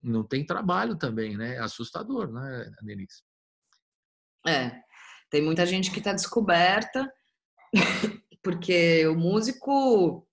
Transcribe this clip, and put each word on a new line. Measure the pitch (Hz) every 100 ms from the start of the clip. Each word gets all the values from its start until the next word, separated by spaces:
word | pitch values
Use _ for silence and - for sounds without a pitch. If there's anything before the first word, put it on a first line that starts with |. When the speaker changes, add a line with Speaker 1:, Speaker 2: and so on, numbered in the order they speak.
Speaker 1:
não | 123 113 110
tem | 135
trabalho | 151 180 208 180 226 180
também, | 139 110 110 104
né? | 113 123
É |
assustador, | 113 - 117 170 214 269 185
né, | 117 135 127 110 107
Annelise? | 107 101 95 - _ _ _ _ _ _ _ _ _ _ _ _ -
Speaker 2:
É, | 147 123 120 _ _ - - _
tem | 147
muita | 151 165 175
gente | 185 185
que | -
tá | 202
descoberta, | 196 - - 208 170 175 202 226 262 269 - _ _ _ _ _
<coughs> | 208 - - - - _ -
porque | 190 170 170 180 170 165 160
o |
músico | 160 165 208 220 254 - 277 269 220 170 175 _